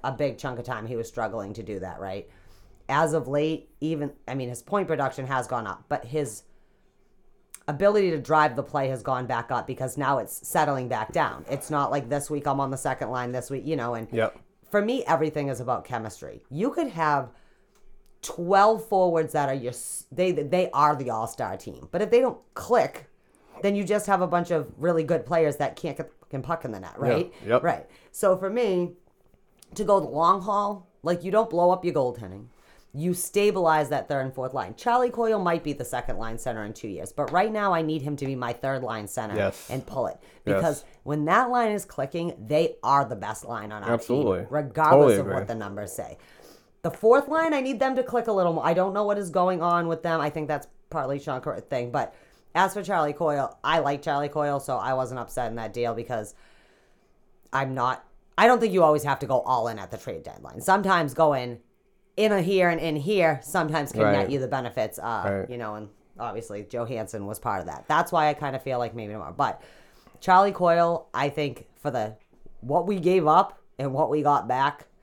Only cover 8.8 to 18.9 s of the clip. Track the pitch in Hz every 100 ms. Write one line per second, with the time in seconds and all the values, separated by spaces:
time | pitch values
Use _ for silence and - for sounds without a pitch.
8.8 | 135 131 139 127 123 120 - 120 - 123
9.8 | 131 143 139 135 98 - - 175 147 135
10.8 | 123 117 113 170 131 - - 139 - 147
11.8 | 127 143 117 143 - 147 143 139 135 131
12.8 | 143 131 113 123 123 123 - 135 151 147
13.8 | 120 113 113 113 110 - - _ - 208
14.8 | 214 262 - 156 156 151 139 120 123 113
15.8 | - 117 107 - - 110 - 139 254 339
16.8 | 285 165 156 143 123 - _ _ _ _
17.8 | - - - _ - - 175 196 208 220
18.8 | -